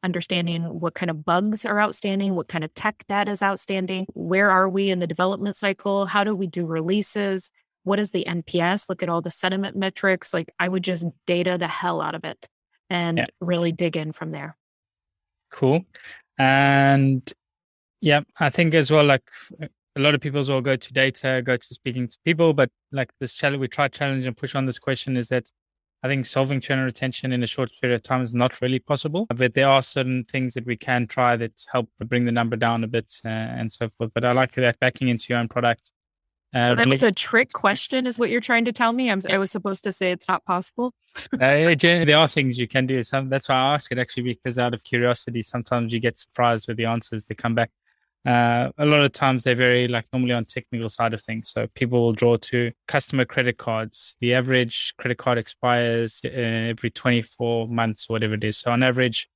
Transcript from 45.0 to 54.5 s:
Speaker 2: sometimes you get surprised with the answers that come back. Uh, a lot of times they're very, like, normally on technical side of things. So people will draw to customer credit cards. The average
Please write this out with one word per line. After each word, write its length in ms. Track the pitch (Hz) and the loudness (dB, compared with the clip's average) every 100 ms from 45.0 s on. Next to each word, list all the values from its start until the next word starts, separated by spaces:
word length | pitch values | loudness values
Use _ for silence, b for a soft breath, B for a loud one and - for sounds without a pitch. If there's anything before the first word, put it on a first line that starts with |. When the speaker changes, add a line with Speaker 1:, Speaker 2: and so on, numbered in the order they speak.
| 120 123 - 120 | 2 0 -2 -6
Speaker 2:
sometimes 540 | 110 123 113 123 113 | -6 -8 -2 -2 0
you 40 | 117 | 0
get 200 | 120 - | -2 -4
surprised 500 | - - 120 113 - | -14 0 2 2 -2
with 80 | 110 | -4
the 80 | |
answers 400 | 113 117 - 110 | -2 -2 -4 -10
that 140 | - 107 | -10 -6
come 160 | 120 | -2
back. 160 | 117 117 _ _ _ _ _ | 0 0 _ _ _ _ _
Uh, 480 | - 120 120 120 131 - | 2 4 4 2 0 0
a 60 | |
lot 180 | 147 147 | 4 6
of 100 | 143 | 4
times 320 | - 139 131 | 2 2 2
they're 100 | 123 | 2
very, 320 | 123 127 123 123 | 2 4 4 2
like, 180 | 120 113 | -2 -4
normally 200 | 127 123 | -2 0
on 120 | 120 | 0
technical 440 | 110 - - 120 113 | -4 -10 -8 -6 -6
side 260 | - 117 | -2 -2
of 80 | 113 | -2
things. 260 | - 113 110 | -8 -10 -6
So 200 | - 113 | -6 -6
people 260 | - 123 123 | -2 0 2
will 120 | 117 | 2
draw 240 | 113 120 117 | 4 4 2
to 360 | - 123 120 - - | 0 -2 -2 -6 -4
customer 360 | 147 - 139 | -4 -2 -2
credit 320 | 123 - 123 117 | -2 0 -2 -2
cards. 600 | - 113 110 - - - | -4 -4 -6 -10 -12 -4
The 140 | 120 | 0
average 600 | 123 127 | 0 2